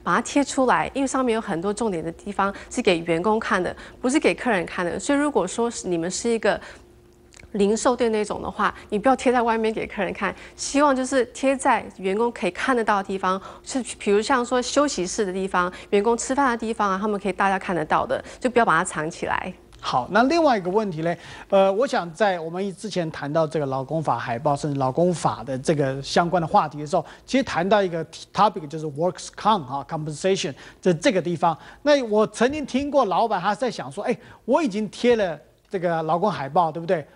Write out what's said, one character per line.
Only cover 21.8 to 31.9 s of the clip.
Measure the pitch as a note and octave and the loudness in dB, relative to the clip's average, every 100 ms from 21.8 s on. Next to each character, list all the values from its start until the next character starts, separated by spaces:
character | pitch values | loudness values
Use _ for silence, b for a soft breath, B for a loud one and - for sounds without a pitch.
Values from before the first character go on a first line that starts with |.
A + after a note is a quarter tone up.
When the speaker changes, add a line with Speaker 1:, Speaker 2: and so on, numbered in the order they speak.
| C4+ | 0
Speaker 2:
想 | A#3+ E3+ | 0 -2
在 | D#3 G#3+ F3+ | 0 0 0
我 | D#3+ | -4
们 | F3 G3+ | -4 -6
之 | F3 G#3+ | -6 -6
前 | F3+ D#3+ | -4 -4
谈 | - C#3+ | -4 -2
到 | D#3+ D#3 | 0 0
这 | D#3+ | 0
个 | C#3 | -2
劳 | C3 | -4
工 | C3 D#3+ | -4 -4
法 | D3 A#2+ | 0 -2
海 | A#2 A#2 | -2 -2
报， | D3+ C#3+ | 0 0
甚 | D#3 | -2
至 | C#3 | 0
劳 | C3 | 0
工 | B2+ F3+ | 2 2
法 | D#3+ C#3+ A2 | 2 -2 -2
的 | - C3 | -6 -6
这 | C#3 D3+ | 0 0
个 | C3+ C3+ | 0 -2
相 | C3+ F#3+ F3 | 0 2 2
关 | F3 | 2
的 | D#3+ | 4
话 | G#3 D#3 | 2 2
题 | D3 | -4
的 | D3 | -2
时 | F3 | -2
候， | - B - | -2 B -2
其 | C4 | -2
实 | |
谈 | B3+ - F#3 | 0 0 2
到 | G#3+ | 2
一 | G3 | 2
个 | E3 D#3 - - | -2 -8 -12 -6
topic， | - G#3+ G3 D3+ | 2 2 2 -10
就 | D#3 | -8
是 | D#3 | -8
works | C#3 F3 F3+ - - | -2 -2 -2 -12 -4
comp | G3+ G#3 B2+ | 0 0 0
啊， | C#3 C3 | -8 -6
compensation， | D#3+ D#3 D3 F#3+ G3 E3 C3 B B | -6 -6 -2 0 0 -2 -8 B B
这， | F#3 | 0
这 | E3 D4 | 2 2
个 | F#3 | 2
地 | D#3+ E3+ | 0 0
方。 | E3+ D#3+ B B | 0 0 B B
那 | C#4+ | 4